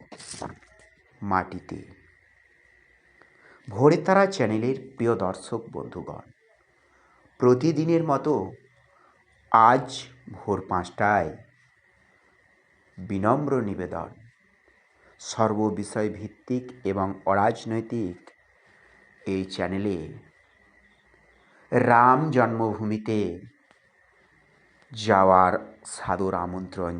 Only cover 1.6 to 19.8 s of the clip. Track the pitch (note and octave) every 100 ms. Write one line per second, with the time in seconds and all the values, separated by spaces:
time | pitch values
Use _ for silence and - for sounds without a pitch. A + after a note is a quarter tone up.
1.6 | - - - - _ _ _ _ _ _
2.6 | _ _ _ _ _ _ _ _ - -
3.6 | - G2+ C#3+ D#3+ F#3+ F#3+ F#3+ - G#2+ A2
4.6 | A#2+ C3+ - - A#2 G2+ F#2 F#2+ - A2+
5.6 | - D2+ - F2 - - - _ _ _
6.6 | _ _ _ _ _ _ _ - B2 B2
7.6 | D#3 D3 D#3+ E3 D#3 C3+ D#3 B2 F#2 -
8.6 | _ _ _ _ _ _ _ _ - A2+
9.6 | A2+ C3+ C3 - - - - G2 - F#2
10.6 | - F#2 F2 - G#2 G#2 D#2+ - - _
11.6 | _ _ _ _ _ _ _ _ _ _
12.6 | _ _ _ - F#2 G2 G#2 C#3 C#3+ C3
13.6 | G#2 F2+ F2+ F2 - - - _ _ _
14.6 | _ _ _ _ _ - - - A2 G#2+
15.6 | G#2+ G2 G2 A2+ G#2+ F#2+ G#2 - - B2+
16.6 | B2+ - G2 G2 F#2+ G2 - G2 A2 A2+
17.6 | A2+ A2+ A2+ A#2 F#2 F2 - _ _ _
18.6 | _ _ _ _ _ _ - F#2+ F#2+ -
19.6 | F2+ G2